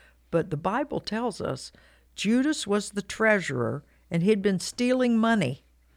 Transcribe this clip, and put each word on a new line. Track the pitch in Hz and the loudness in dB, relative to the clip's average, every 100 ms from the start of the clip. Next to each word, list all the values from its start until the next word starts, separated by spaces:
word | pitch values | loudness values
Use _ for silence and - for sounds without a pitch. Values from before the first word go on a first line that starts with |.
| - _ - | -20 _ -4
But | 165 180 | -2 -2
the | 151 | -2
Bible | 185 233 294 - | -2 -2 -2 -6
tells | - 214 240 - | -4 -4 -4 -4
us | - 131 - - - _ _ | -6 -6 -10 -20 -20 _ _
Judas | - 196 247 285 302 - | -4 0 2 2 -2 0
was | 208 202 | -2 -2
the | 202 | -8
treasurer, | - - 220 208 160 127 113 135 - _ - | -8 0 2 2 0 -2 -2 -4 -10 _ -4
and | 170 | 0
he'd | 185 214 | 2 4
been | 202 185 | 2 0
stealing | - - 247 254 254 226 | -2 -2 0 2 2 2
money | 226 220 131 139 _ _ _ | 4 2 0 -4 _ _ _